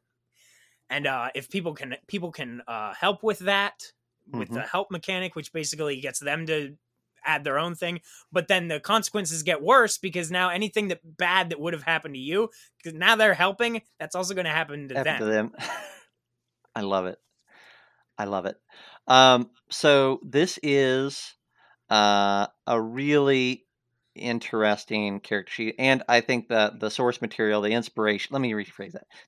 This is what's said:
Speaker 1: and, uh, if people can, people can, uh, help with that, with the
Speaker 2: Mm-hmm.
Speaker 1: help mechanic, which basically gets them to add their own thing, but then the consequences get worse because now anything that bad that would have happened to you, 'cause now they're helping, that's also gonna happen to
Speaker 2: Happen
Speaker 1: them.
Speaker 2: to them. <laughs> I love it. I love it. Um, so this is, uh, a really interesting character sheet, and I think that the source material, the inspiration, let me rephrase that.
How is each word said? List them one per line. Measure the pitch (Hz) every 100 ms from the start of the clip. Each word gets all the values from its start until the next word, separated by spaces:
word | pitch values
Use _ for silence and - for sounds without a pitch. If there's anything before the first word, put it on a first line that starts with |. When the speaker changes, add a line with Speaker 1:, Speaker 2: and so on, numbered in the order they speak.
| _ _ _ _ _ _ _ _ _
Speaker 1:
and, | 135 143
uh, | 131 120
if | 135 131
people | 196 170
can, | 151 135 131 -
people | 202 170
can, | 156 127 120 123
uh, | 113 107
help | 95 185 208
with | 220 208
that, | 185 196 202 - - _ _ _ _
with | 120 107
the | 113
Speaker 2:
Mm-hmm. | 110
Speaker 1:
help | 185 202
mechanic, | 175 175 185 185 165
which | 147
basically | 160 147 151 151 135
gets | 135 127
them | 143 151 160
to | 156 143 147 _ _ _ _ 139
add | 147 143
their | 139
own | 170
thing, | 165 175 175 - - _
but | 180 165
then | 185 170
the | 151
consequences | - 220 - 208 175 160
get | 156 156
worse | 156 269 220 -
because | 190 180 160
now | 180 180
anything | 175 208 220 208
that | 170
bad | 160 156 180 185 175
that | 156
would | 160
have | 165
happened | 151 160 156 135
to |
you, | 135 185 226 - - _
'cause | 165
now | 160 185 220
they're | 214
helping, | 170 180 190 233 226 - _
that's | 160
also | 180 185 190
gonna | 170
happen | 156 156 147 139
to | 131
Speaker 2:
Happen | 139
Speaker 1:
them. | 139
Speaker 2:
to | 107
them. | 107 110 -
<laughs> | - - - - _ _ _ _ _ _ _ -
I |
love | 101 98 92
it. | - _ _ _ - - - _ _ _ -
I | 101
love | 98 90
it. | - _ - - - -
Um, | 127 131 123 120 _ _
so | - 151 143 135 131
this | 143 135 185 -
is, | 147 139 135 131 139 - - - _ _ _ _ _
uh, | 110 104 101 101 101 101 - -
a | 117
really | 113 120 143 147 139 135 127 127 _ _ _ _ _ -
interesting | 120 117 - 113 107 104 - 110 104 101
character | - 104 -
sheet, | - 113 -
and | 131 131 -
I | 120
think | 117 123 113
that | 113 107 110
the | 107
source | - 123 120
material, | 110 - 110 104
the | 104
inspiration, | 117 113 - 107 101 -
let | 139
me | 127
rephrase | 107 101 - 98
that. | - - -